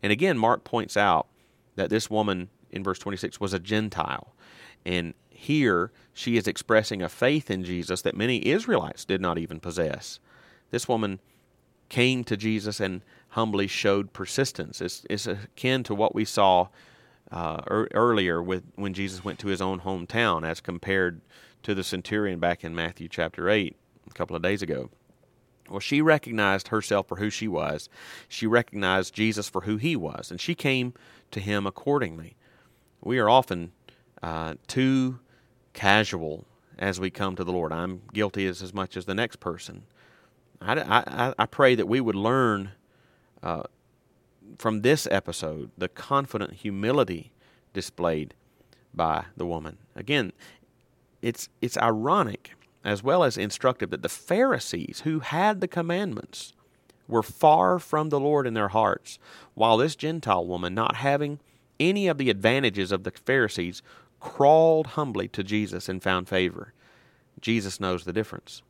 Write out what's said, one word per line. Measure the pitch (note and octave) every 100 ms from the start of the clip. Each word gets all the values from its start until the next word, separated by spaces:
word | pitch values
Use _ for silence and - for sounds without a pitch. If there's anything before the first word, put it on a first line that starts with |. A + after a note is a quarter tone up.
And | G#2
again, | G#2+ F#3 C#3+
Mark | A2+ B2
points | - A#2 G2 -
out | G2+ E2 - _ _ _ _ -
that | F#2
this | G#2+ -
woman | G#2+ G#2 F#2 F2+ _ _
in | -
verse | G2 F#2
twenty-six | - F#2+ F#2+ -
was | G2+
a | F#2
Gentile. | F2 G#2+ A2 F#2 D2+ C2+ - _ - - - -
And | - F2+ E2+ - _
here | - - D3+ C3 F2+ G2+ _ _
she | - - A#2
is | G2+
expressing | - - A2 G#2+ G#2
a | F2
faith | - B2 D3+ -
in | F#2+
Jesus | F2+ F2+ E2+ F2+
that | - -
many | A2+ B2
Israelites | - E3+ A#3 F#3 D2 -
did | - F#2+
not | F#2 E2+
even | E2 D#2+
possess. | F2 E2 D#2+ C#2 - - _ - - _ _
This | A#2 -
woman | A#2 G#2+ F#2+ _ _ _ _ _ _ _
came | - B2 C3
to | A#2 G#2
Jesus | A2 G#2+ G#2 G2+
and | F#2+ F#2 - - _
humbly | - A2+ G2+ G2+
showed | - G#2 G2 G2+
persistence. | - F#2+ - C3+ - - -
It's, | F2 - -
it's | G#2 A2+
akin | F#2+ G#2 - B2 C3
to | A#2+
what | G2+ G#2+
we | -
saw, | A2 - G2 F#2 F2+ - - - _ _ -
uh, | F2 E2 D#2+ -
ear-, | G#2+ A2
earlier | - A#2+ A2 F#2 E2+
with, | F2 F#2 -
when | - G2
Jesus | F#2 G2 F#2
went | F#2+ F#2
to | G2+
his | F#2+
own | F#2+ F#2+
hometown | F#2 F#2+ F2 A2+ A#2 E2+
as | D#2+ E2
compared | - F2 - F#2+ F2+ E2 _ - - _
to | -
the | G2
centurion | F#2 F#2 - G#2+ G#2 F2
back | E2+ F2
in | E2
Matthew | E2 E2 E2 E2
chapter | - E2 - F2
eight | G#2+ F#2 - _ _ -
a |
couple | - E2+ F2
of |
days | F2 G2+
ago. | F2+ C#2+ A#1+ _ _ _ _ _ _ _ -
Well, | G2
she | - C#3+
recognized | D#3 D3+ - A2+ G2+ G2 -
herself | A2 - G2+ F#2
for | F2
who | G#2+
she | - A2
was. | E2+ D#2 D2+ - - - - -
She | - A2+
recognized | A#2 A#2 G#2 G2 F#2+ F#2
Jesus | - A2 G#2+ G#2
for | F#2+
who | F#2 G#2+
he | C3+ D3+
was, | D#2+ - -
and | F2
she | -
came | F3 C#3+ C3 B2 - - - _
to | -
him | G2 G#2 G2
accordingly. | - - C#3+ A2 D#2+ E2 _ _ _ _ _ _ _
We | - B2+
are | G#2+
often, | B2+ B2+ F2+ E2 _ - _ _ -
uh, | F2 D#2+ D#2+ D#2 _
too | - C3 C3+ B2+ B2+ _ _ _ _ _
casual | - G2+ G#2 G#2 F#2 D#2+ D#2 - _ _ -
as | G2 F#2
we | F#2+
come | - G2 F#2
to |
the | F2
Lord. | F2+ D#2+
I'm | E2 F2+ F2+ -
guilty | G#2 G#2 G2+ F#2+
as, | F2
as | F#2+
much | G2 F#2+ -
as |
the | F2+
next | F#2+ A#2 -
person. | - E2 - F#2+ G#2 _ _ _ _ _ _ _
I, | F#2 C3+ C#2+ G#2+ -
I, | C#2+ B2 -
I | A2
pray | - C3+ B2
that | F#2
we | B2
would | A#2 G2
learn, | G#2+ C3 A#2+ G#2 G2 G2+ _ _ _ _ _ _
uh, | - E2+ - _ _ _ _ _ _ _ G2 A#2+
from | A2+ G#2+
this | A2+ D3 -
episode | G2 - E2 D#2+ D#2 A#1+ -
the | F2+
confident | - - C#3 C#3 G#2+ G2+
humility | - G#2 G2 G#2 C#3 A2+ E2+ D#2 _ _ _ _
displayed | - E2 - F2 D#2 D2+ - _ _ _ _ _
by | - E2 D#2 - -
the | F2
woman. | E2 D#2 - _
Again, | - G#2+ C#3+ G2+ - - - _ _ _ _ _ _
it's, | A#2 A#2 - _
it's | B2 -
ironic | A#2 A2 A#2+ F#3+ C3+ G2 - - _ _
as | - G#2
well | A#2+ F3
as | D#3 -
instructive | G#2 - C3 B2+ F#2
that | -
the | -
Pharisees, | - - F#3 C4 D#3 - F2 - -
who | D#3 D#3+
had | B2+ D3+ G3+ G#3
the | F#3
commandments, | - E3 F3 G3+ A2 - - - _ _ _ _ _ _
were | A#2
far | G#2+ - D#3 D#3 F#3 F3+
from | - D#3 D#3
the | D3
Lord | C#3 D3 C3
in |
their | A2+ G#2
hearts, | G#2 G#2+ - - - - - -
while | - A2+ A2+
this | D3
Gentile | D3+ D3+ E3 D3 F#2+ F2
woman, | F2+ F2
not | F#2+ A2+ -
having | C#3 C#3+ D3 D3 _ _ _ _
any | D#3+ G3+ G3
of | D3+
the | C3
advantages | G2+ G#2 C3 C3+ G2 F#2
of | G2
the | F#2
Pharisees, | - - C3+ A2 - F2 F2+ - - _ _
crawled | - - C#3 D#3 E3 D#3+ D3+
humbly | - D3 G2 G2
to | -
Jesus | G2 G#2+ G#2 F#2 -
and | F#2
found | F#2+ F#2 F2+
favor. | F#2+ F2+ F2 G2 _ _ _ _ _ _ -
Jesus | - A2+ G2 -
knows | F#2+ F2+
the | F2
difference. | F2+ G#2+ - - - _